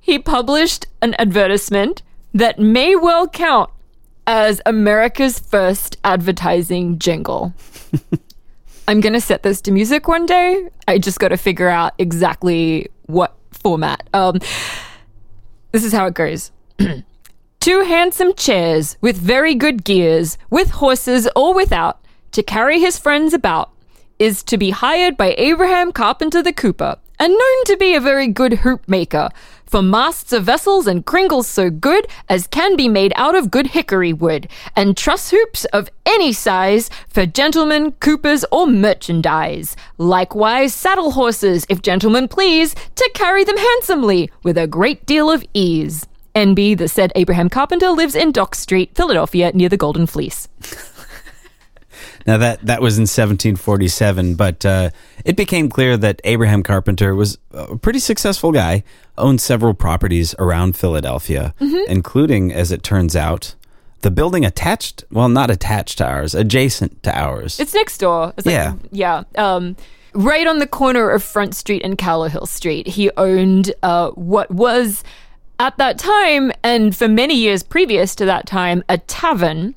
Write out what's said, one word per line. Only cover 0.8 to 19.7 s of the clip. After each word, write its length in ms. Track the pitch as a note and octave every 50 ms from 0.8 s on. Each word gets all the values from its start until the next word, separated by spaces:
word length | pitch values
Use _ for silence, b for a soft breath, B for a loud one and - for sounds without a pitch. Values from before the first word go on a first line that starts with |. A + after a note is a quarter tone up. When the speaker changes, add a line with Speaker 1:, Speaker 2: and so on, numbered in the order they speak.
| - - - - -
Speaker 1:
an 120 | A#3 A3+ -
advertisement 800 | A#3 G#3 F3 G#3 G3+ F#3+ G3 G3+ - - G#3 G3+ G3 A#3+ F4+ - - _ - - - - -
that 260 | G#3 A#3 A#3 - -
may 380 | G#3+ G#3+ A3 B3+ C4 E4 F#4+
well 320 | F4+ E4 E4+ E4+ E4+ F4 E4+
count 400 | - - E4+ E4 C#4+ A#3 F#3 - - - - _ _ - - - - - -
as 360 | - A3+ A3 G#3+ G#3+ G#3 F3+ -
America's 760 | G#3+ A3+ A3 G#3 G#3 G#3 G#3+ A3 A#3+ - - C4+ C4+ A#3+ -
first 600 | - - - G3+ F#3+ F#3 F#3+ G3 - - - - -
advertising 960 | G3+ F#3 F3+ E3+ F#3 F3+ - F3 F3 E3+ F3 F3 F3 F3+ F3+ F3+ F3 E3+ D#3+
jingle. 540 | - F3+ E3+ D#3 - - - - - F3 F3 -
<laughs> 1300 | - - - - - - - D#3 - - - - _ _ - - _ - - - _ - - - - -
I'm 120 | G#3 G#3
gonna 200 | G#3 G#3+ A3 A#3
set 220 | A3+ - G3+ - -
this 180 | G3 G3 F#3+ -
to 80 | -
music 380 | - G3 G#3+ G#3+ C#4 D4+ D4 -
one 180 | E4 E4 E4+
day. 420 | D#4+ F4 F4+ F4+ F4+ F4+ G4 F#4 - - - - -
I 100 | F#3+ G3
just 200 | F#3 - F#3 -
gotta 160 | - F#3 - F3+
figure 300 | - G3+ F#3 E3 F3+ F3+
out 240 | F3 E3+ E3+ D#3+ - -
exactly 920 | F#3 F3 E3 E3 F3+ E3+ - - - F3+ E3+ E3 E3 D#3+ D#3+ D#3+ - - - _ -
what 280 | - D#3 F#3 F3+ - - - - -
format. 560 | - - - G#3 F3 D#3 D#3+ D3 C#3 - - - -
Um, 240 | G3 F#3+ F#3 F3 F#3 B B B B B B B B B B B B B B - - - - - - - - - - - - -
this 120 | A3+ G#3+
is 80 | A3+ G#3
how 140 | A3 F#3+
it 60 | F#3+ F3
goes. 360 | - E3+ D3 D#3 F3 - - - - _ _ - -
<clears throat> 840 | G3+ F#3+ D#3 C3 - _ - - - - - - _ _ _ _
"Two 200 | - E4+ F4+ F#4+
handsome 540 | G4 F4 E4+ E4+ F4 F4+ F4 - F#4 F4+ F#4+
chairs 640 | - - - A#3+ F#3 E3+ E3 D#3+ D#3 D#3 D3 - -
with 160 | - A#3 A#3+
very 380 | F#3 F3 F3+ B3 C4 D4 D#4+ D#4
good 300 | A#3+ B3+ D4+